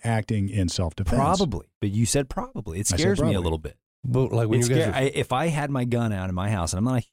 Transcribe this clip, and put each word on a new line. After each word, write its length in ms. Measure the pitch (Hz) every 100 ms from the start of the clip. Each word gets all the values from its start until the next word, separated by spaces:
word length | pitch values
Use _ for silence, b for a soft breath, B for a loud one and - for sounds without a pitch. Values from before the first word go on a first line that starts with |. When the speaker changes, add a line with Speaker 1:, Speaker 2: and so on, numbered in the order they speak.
Speaker 1:
acting 440 | 113 113 104 107 98
in 180 | 104 90
self-defense. 480 | - 87 - 98 135
Speaker 2:
Probably. 500 | 139 185 185 92 - _
But 100 | 101
you 140 | 101 117
said 220 | 143 131
probably. 500 | - 247 - 110 82
It 60 | 101
Speaker 1:
I 80 | 92
said 40 |
Speaker 2:
scares 180 | 170 196
me 80 | 143
a 40 |
Speaker 1:
probably. 100 | 101
Speaker 2:
little 140 | 87 80
bit. 180 | - - _ _
Speaker 3:
But, 280 | 127 123 127
like, 160 | 113 113
when 120 | 120
Speaker 2:
It 80 | 120
Speaker 3:
you 60 |
guys 80 | 135
Speaker 2:
scare-, 80 | 165
Speaker 3:
are 40 | -
Speaker 2:
I, 60 | 135
if 180 | - 127
I 140 | - 165
had 220 | 151 147
my 140 | 135
gun 280 | 123 120 117
out 160 | 98 92
in 60 |
my 160 | 90 101
house, 220 | 107 85
and 60 | 92
I'm 60 |
not 140 | 117 127
a 40 | -